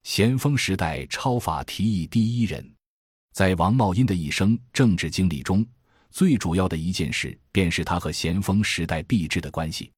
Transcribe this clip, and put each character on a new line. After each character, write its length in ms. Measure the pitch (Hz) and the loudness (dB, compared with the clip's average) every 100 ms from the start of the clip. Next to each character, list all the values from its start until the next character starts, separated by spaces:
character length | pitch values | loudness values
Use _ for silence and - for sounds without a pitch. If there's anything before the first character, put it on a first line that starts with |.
咸 340 | - - 110 131 | -4 0 2 2
丰 180 | 147 | 0
时 220 | 139 - 95 | 0 -2 -2
代 300 | 82 76 69 | -2 -4 -8
钞 320 | - 135 123 | -6 -2 -2
法 260 | - 78 | -2 -6
提 180 | - - | -6 -2
议 240 | 107 98 80 | 0 0 0
第 300 | 117 113 120 | 0 2 0
一 80 | |
人。 260 | 110 - - _ _ _ _ _ _ | -2 -2 -12 _ _ _ _ _ _
在 220 | - 95 | 0 2
王 200 | 90 87 | 4 2
茂 200 | 127 104 | 4 2
荫 100 | 90 | 2
的 100 | 123 | 2
一 160 | 92 76 | 0 -2
生 280 | - 98 117 - | 0 2 2 -2
政 200 | - 123 | 2 4
治 160 | 87 80 | 4 -2
经 160 | - 92 | 0 0
历 160 | 73 | 0
中， 240 | 65 95 110 _ _ _ _ | 0 0 0 _ _ _ _
最 260 | - 185 123 | 0 2 4
主 180 | - | 2
要 140 | 90 92 | 0 0
的 80 | 82 | 0
一 160 | 82 | -4
件 180 | 92 82 | -2 -4
事 300 | - 67 - _ | -4 -6 -10 _
便 220 | - 87 | 0 2
是 100 | 82 | 0
他 160 | 80 87 | -2 -2
和 140 | 82 | -2
咸 300 | 78 85 90 | -4 -2 0
丰 200 | 95 98 | 0 0
时 240 | 107 - 82 | 0 -2 -2
代 160 | 82 | -4
币 220 | 80 107 78 | 0 -2 0
制 140 | 90 | -4
的 100 | 78 | -4
关 220 | 82 80 | -6 -6
系。 180 | 80 - | -8 -14